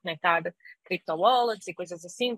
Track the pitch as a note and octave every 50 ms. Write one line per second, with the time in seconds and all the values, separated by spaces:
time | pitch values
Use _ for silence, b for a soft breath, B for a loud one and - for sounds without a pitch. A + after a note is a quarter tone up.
0 | _ F3+ E3 D#3 - F3+ E3+ E3+ E3 F3 F3 B B B B B _ - F#3 F3
1 | - - D#3+ D#3+ F3+ A3+ C4 B3 A#3+ A#3 A3 G3+ - - E3 - F3+ E3 F3 E3+
2 | E3 F3 - - B3 B3 A#3+